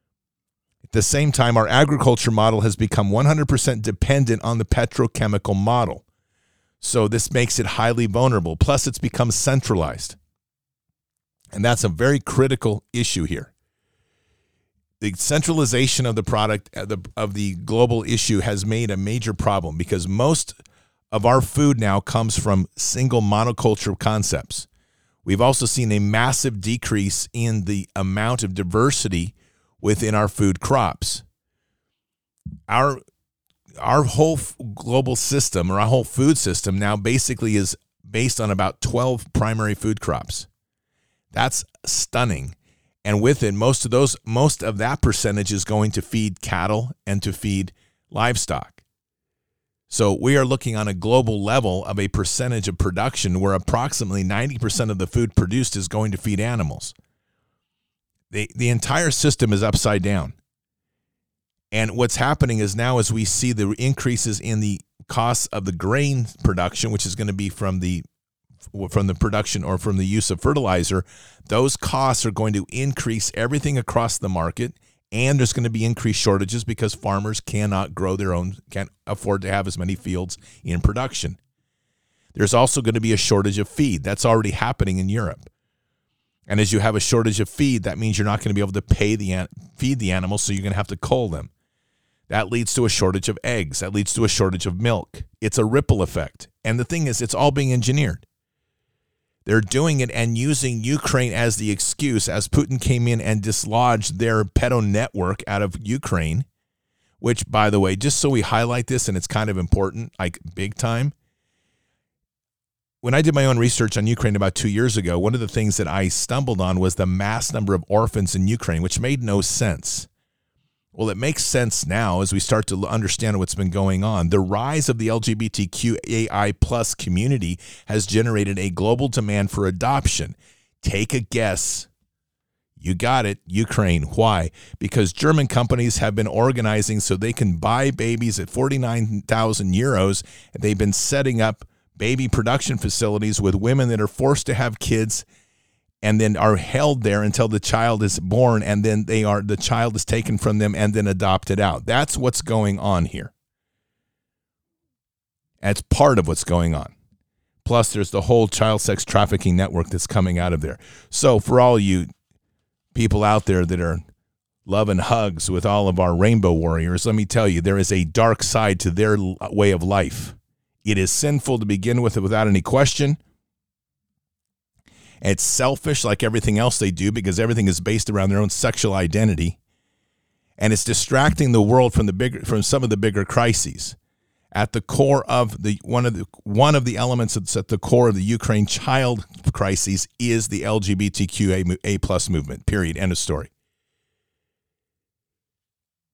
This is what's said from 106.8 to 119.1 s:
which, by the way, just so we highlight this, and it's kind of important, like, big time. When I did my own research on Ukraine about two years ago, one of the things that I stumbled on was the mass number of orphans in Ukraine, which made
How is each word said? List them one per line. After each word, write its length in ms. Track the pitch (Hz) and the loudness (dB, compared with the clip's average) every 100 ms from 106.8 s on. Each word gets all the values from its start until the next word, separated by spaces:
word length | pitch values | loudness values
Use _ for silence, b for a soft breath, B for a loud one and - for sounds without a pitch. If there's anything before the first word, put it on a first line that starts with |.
| _ _ _ - | _ _ _ -6
which, 300 | 120 117 - | -2 -2 0
by 200 | 107 107 | 2 4
the 100 | 101 | 4
way, 160 | 95 98 | 2 0
just 240 | 139 - | 0 0
so 100 | 147 | 2
we 120 | 123 | 0
highlight 460 | 98 113 117 123 120 | 2 0 0 -2 -2
this, 200 | 127 - | -2 -2
and 80 | 92 | -4
it's 100 | - | -2
kind 240 | 110 107 | -2 -2
of 80 | 95 | -2
important, 540 | 87 98 95 113 113 - | 0 0 0 -4 -12 -6
like, 180 | 92 - - | -6 -6 -14
big 220 | - 101 - | -8 -8 -4
time. 380 | 117 117 143 - _ _ _ _ _ _ _ _ _ _ _ _ _ _ _ _ _ _ | -2 0 -2 -6 _ _ _ _ _ _ _ _ _ _ _ _ _ _ _ _ _ _
When 140 | 120 | 0
I 80 | 139 | 2
did 140 | 156 143 | 4 4
my 100 | 135 | 4
own 120 | 120 | 4
research 400 | 120 - 110 104 | 2 2 0 0
on 80 | 107 | 0
Ukraine 300 | 117 113 101 | 0 0 2
about 180 | 98 | 0
two 140 | - 107 | 0 -2
years 300 | 104 123 104 | 0 0 0
ago, 200 | 87 87 | -2 0
one 160 | 101 | 0
of 60 | 123 | -2
the 80 | 107 | -4
things 300 | 117 107 95 | -2 0 0
that 100 | 82 | -2
I 220 | 98 92 | -2 -2
stumbled 500 | - - 127 127 95 | -2 -2 -2 -2 -2
on 180 | 92 90 | 0 2
was 180 | 92 87 | 0 0
the 100 | 92 | -2
mass 480 | 92 101 113 - | 0 -2 -4 -4
number 200 | 113 101 | -4 0
of 120 | 92 - | -2 2
orphans 480 | 104 113 110 92 95 | 2 2 0 -2 0
in 140 | 95 | 0
Ukraine, 320 | 117 - 80 | 0 -2 -2
which 180 | 90 - | -2 -2
made 240 | 123 | -2